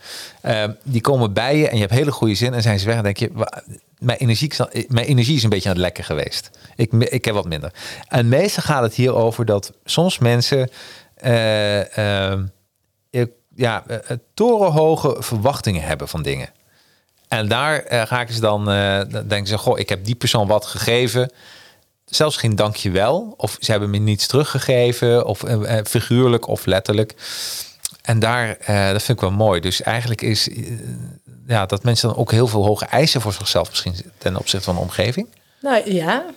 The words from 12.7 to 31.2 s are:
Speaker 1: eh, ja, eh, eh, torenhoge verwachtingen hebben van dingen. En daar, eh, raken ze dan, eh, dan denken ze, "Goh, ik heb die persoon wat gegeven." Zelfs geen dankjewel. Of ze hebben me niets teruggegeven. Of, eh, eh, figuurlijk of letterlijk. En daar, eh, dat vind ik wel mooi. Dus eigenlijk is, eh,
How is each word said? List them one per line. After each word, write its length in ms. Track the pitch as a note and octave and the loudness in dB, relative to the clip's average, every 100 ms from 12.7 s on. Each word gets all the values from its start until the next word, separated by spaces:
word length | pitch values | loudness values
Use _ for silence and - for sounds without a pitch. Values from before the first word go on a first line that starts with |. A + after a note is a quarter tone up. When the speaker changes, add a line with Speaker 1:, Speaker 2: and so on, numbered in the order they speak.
| _ _ _ _ | _ _ _ _
Speaker 1:
eh, 120 | B2+ A#2+ - _ | -2 -2 -6 _
ja, 280 | - A#2+ G#2 - | -4 -2 -2 -6
eh, 100 | A2+ | -10
eh, 200 | - B2 - | -8 -10 -8
torenhoge 800 | - A#3 A3 F#3+ D#3 D#3+ D#3 D3 A#2 | 0 2 4 4 4 4 2 0 -2
verwachtingen 640 | A2+ A2+ A#2 B2+ A2 F2 | -4 0 0 0 -2 -2
hebben 260 | D2+ D2 C#2+ | -2 -6 -6
van 140 | - | -6
dingen. 260 | C#3 C#2 - _ _ _ _ _ _ _ _ | -4 -6 -8 _ _ _ _ _ _ _ _
En 200 | A2+ G2+ | -4 0
daar, 300 | A#2 D3 C#3+ | 0 0 -2
eh, 200 | - A#2+ | -2 -2
raken 320 | A2 B2 A#2 | 0 -2 -4
ze 60 | A2+ | 0
dan, 300 | A2 G#2 G#2 | 0 2 2
eh, 300 | G2+ G2+ G2 G2+ | 2 2 0 -2
dan 180 | G#2+ G#2 | -6 -4
denken 180 | G2+ G2 | -4 -2
ze, 100 | G#2+ | -2
"Goh, 200 | B2+ - | 0 0
ik 100 | G#2+ | -2
heb 160 | F#2+ | -4
die 100 | F#2+ | -4
persoon 320 | A#2+ B2 A#2 G2 | -2 0 0 2
wat 200 | G#2 - | 0 -2
gegeven." 640 | G#2 - A#2+ B2 A#2+ B2 - - - - _ _ _ | -4 0 2 2 0 -2 -6 -20 -20 -20 _ _ _
Zelfs 320 | - - D#3 - | -6 0 0 0
geen 200 | A#2 G2+ | 0 2
dankjewel. 800 | G#2+ G#2+ G2+ F2+ G#2+ E3+ A3+ - | 0 -2 -2 2 2 0 -4 -6
Of 200 | - - | -6 -4
ze 100 | - | -2
hebben 200 | G#2 G#2 | 0 0
me 80 | G2+ | 0
niets 280 | G#2+ G#2 - | 0 0 0
teruggegeven. 1000 | C3+ D3+ C3 - B2 B2 A#2+ A#2+ A#2+ A#2 | 0 0 -2 2 4 2 2 2 2 2
Of, 160 | G2+ | -4
eh, 340 | G2+ A2 G#2+ A2+ | -2 -2 0 -2
eh, 60 | |
figuurlijk 600 | G#2 A#2 - A#2+ B2+ A#2 - | 0 -2 2 4 4 2 0
of 200 | G#2+ - | -4 0
letterlijk. 480 | F#2+ - G#2 G#2+ - - - - - - - - - | 0 2 0 -2 -6 -12 -10 -10 -10 -14 -12 -12 -6
En 160 | - A2+ | 0 2
daar, 380 | A2+ A#2+ A2+ - | 2 2 -2 -4
eh, 300 | - G#2 G2 | 0 2 2
dat 120 | G#2 | 0
vind 160 | - A#2 | 0 0
ik 20 | F#2+ | 0
wel 80 | G2+ | 2
mooi. 240 | A2 F2 | 4 2
Dus 220 | F2+ F2+ | 0 -2
eigenlijk 400 | - A#2 A#2+ A2 | -2 -2 -2 -2
is, 260 | A2+ G#2+ - | 0 0 -2
eh, 80 | A#2+ - A2+ A#2+ A#2+ A#2+ - | -6 -10 -10 -10 -12 -14 -16